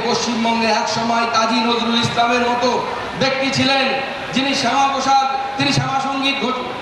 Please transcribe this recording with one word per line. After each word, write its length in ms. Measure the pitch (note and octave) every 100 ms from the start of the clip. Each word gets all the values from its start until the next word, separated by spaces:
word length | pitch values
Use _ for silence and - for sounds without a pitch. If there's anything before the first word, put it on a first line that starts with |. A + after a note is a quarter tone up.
| A3
পশ্চিমবঙ্গে 640 | A#3 A#3 A3+ A3+ A3+ A3+ A3
এক 80 | A3+ A3+
সময় 280 | A3+ A#3 A#3 A3+
কাজী 240 | A#3 A#3+ A#3
নজরুল 320 | A#3 A#3 A#3 A#3
ইসলামের 380 | A#3 A#3+ B3 A#3+
মতো 200 | A#3+ B3 A3+ - - - -
ব্যক্তি 260 | C4 C4+ C4+ B3+
ছিলেন 280 | C4 C4+ B3 - - - -
যিনি 180 | - C4+ B3+
শ্যামাপ্রসাদ, 640 | A3+ A#3 C4+ C4 C4 C4+ - - - -
তিনি 140 | C#4 -
শ্যামাসঙ্গীত 600 | C4 C4+ C4+ C4+ C#4 -
ঘট-, 240 | A#3 B3+ - -